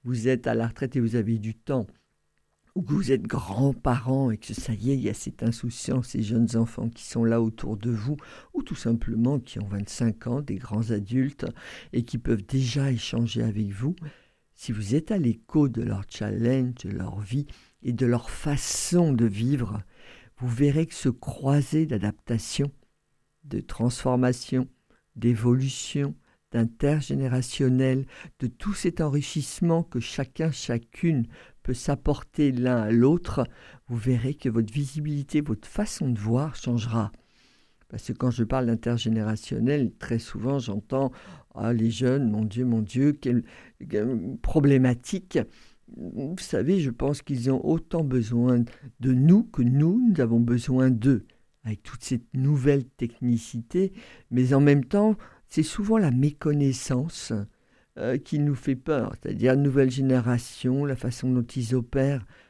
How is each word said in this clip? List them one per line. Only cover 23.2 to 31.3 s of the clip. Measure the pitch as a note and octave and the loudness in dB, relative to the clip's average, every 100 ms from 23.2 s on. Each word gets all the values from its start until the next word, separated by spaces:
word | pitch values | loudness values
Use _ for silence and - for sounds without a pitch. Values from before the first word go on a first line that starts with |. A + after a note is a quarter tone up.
| _ _ | _ _
de | D3 G#2+ | -10 -8
transformation, | - - A#2+ A#2+ C3 B2+ B2+ B2 - C3 B2+ - _ _ _ - | -8 -2 -2 0 0 2 2 0 -2 -2 -2 -8 _ _ _ -2
d'évolution, | A2+ A#2+ A#2+ B2+ C3+ - - C#3+ C#3+ D3 _ _ _ | 0 2 4 2 0 -4 -6 -4 -4 -6 _ _ _
d'intergénérationnel, | A#2+ A2+ - C#3 D3+ C#3 C#3 C3 B2+ B2+ - C3+ B2+ C3 C3 C3+ - - - | -2 0 0 0 2 0 -2 0 -2 -2 0 2 4 2 0 -2 -10 -20 -8
de | B2 | -8
tout | - - | -6 -6
cet | G3 F#3 E3+ | -2 -2 0
enrichissement | D#3 C#3 C#3+ D#3+ C#3 - E3+ E3 | 0 0 -2 -6 -6 -2 2 2
que | E3+ B2 | 0 -4
chacun, | A#2 - C3+ - D#3+ | -6 -6 -6 -2 -4
chacune | C#3 - A#2+ - - E3+ D3+ A#2 | -2 -4 -4 -4 -2 0 2 0